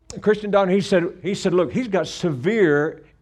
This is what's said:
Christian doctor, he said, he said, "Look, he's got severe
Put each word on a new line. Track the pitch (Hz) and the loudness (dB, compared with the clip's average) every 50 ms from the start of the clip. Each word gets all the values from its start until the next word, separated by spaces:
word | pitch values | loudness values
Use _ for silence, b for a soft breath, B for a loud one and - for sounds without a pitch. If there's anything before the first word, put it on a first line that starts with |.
| _ - - 190 | _ -20 -16 -4
Christian | - 208 214 208 208 208 | 0 0 0 0 0 0
doctor, | 196 196 196 185 | 2 2 2 4
he | 180 202 | 2 2
said, | 196 - 202 180 170 - - - | 2 2 2 2 2 0 -4 -8
he | - 175 202 | -8 -6 -6
said, | - - 196 170 | -4 -2 0 2
"Look, | 180 175 131 - | 2 2 0 -2
he's | 202 262 233 | -4 -4 -2
got | 196 180 156 151 | -2 -2 -2 -4
severe | - - - 180 147 127 120 180 226 226 196 160 143 147 147 160 - B B B B _ | -6 -4 -4 -4 -4 -2 -2 0 2 4 4 4 4 2 0 -2 -4 B B B B _